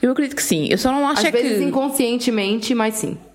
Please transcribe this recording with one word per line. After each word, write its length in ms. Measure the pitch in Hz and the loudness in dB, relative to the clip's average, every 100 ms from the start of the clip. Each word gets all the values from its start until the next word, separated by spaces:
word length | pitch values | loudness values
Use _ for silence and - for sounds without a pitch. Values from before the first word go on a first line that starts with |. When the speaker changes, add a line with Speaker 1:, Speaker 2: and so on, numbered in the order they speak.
Speaker 1:
Eu 80 | 247 | 2
acredito 240 | 262 277 277 | 2 -2 -2
que 80 | |
sim. 240 | - 165 147 | 0 0 2
Eu 80 | - | 2
só 140 | 254 | 2
não 160 | 269 277 | 0 0
acho 140 | 277 | 2
Speaker 2:
Às 60 | 311 | 2
Speaker 1:
é 40 | |
Speaker 2:
vezes 260 | 240 269 208 | 2 0 0
Speaker 1:
que 40 | |
Speaker 2:
inconscientemente, 1120 | 185 247 277 277 240 240 240 220 196 220 214 240 | 0 0 -2 0 0 0 0 0 0 -2 0 0
mas 200 | 220 220 | 0 -2
sim. 220 | - - - | -6 -8 -14